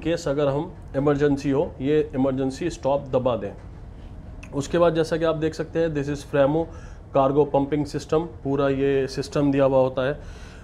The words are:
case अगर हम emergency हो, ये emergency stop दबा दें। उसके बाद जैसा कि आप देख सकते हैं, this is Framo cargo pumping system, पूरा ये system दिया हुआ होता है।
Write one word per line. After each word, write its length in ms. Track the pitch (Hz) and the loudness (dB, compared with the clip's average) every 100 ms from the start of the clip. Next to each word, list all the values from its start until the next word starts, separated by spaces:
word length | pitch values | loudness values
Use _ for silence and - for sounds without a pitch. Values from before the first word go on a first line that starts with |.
case 220 | 156 165 151 | 0 -2 0
अगर 200 | 139 139 | 0 2
हम 240 | 139 175 - - 139 | 0 -4 -8 -8 0
emergency 540 | 147 143 147 139 143 | 2 4 2 2 2
हो, 200 | 135 180 - | 0 0 -2
ये 300 | 131 151 151 | 0 2 0
emergency 560 | 135 135 131 135 131 175 | 0 0 0 -2 -2 -6
stop 360 | - 135 139 139 | -2 0 -2 0
दबा 240 | 131 127 113 | 0 2 0
दें। 160 | 98 95 - - - - - - - - - | -4 -10 -16 -16 -16 -16 -16 -16 -16 -14 -8
उसके 240 | 143 - 170 | -6 -2 4
बाद 160 | 170 | 4
जैसा 220 | 160 156 165 | 4 0 0
कि 80 | |
आप 120 | 165 156 | 0 0
देख 180 | 156 | -2
सकते 240 | 156 156 165 | -4 -4 -2
हैं, 160 | 165 | 0
this 140 | 147 139 | 0 -2
is 160 | 143 | -6
Framo 420 | - 143 139 156 165 - - - - 139 | 0 4 4 4 -2 -8 -14 -16 0 2
cargo 300 | 135 139 143 | 4 4 4
pumping 320 | 139 139 151 143 | 2 2 0 -2
system, 400 | 147 - 160 170 - | -6 0 0 0 -6
पूरा 240 | 139 139 139 | -2 0 2
ये 380 | 135 139 139 131 | 2 2 2 0
system 440 | - 135 156 143 | -4 -4 2 2
दिया 120 | 139 | 4
हुआ 140 | 135 135 | 4 6
होता 300 | 127 131 127 | 4 2 -2
है। 100 | 147 - - - - | -4 -8 -14 -16 -16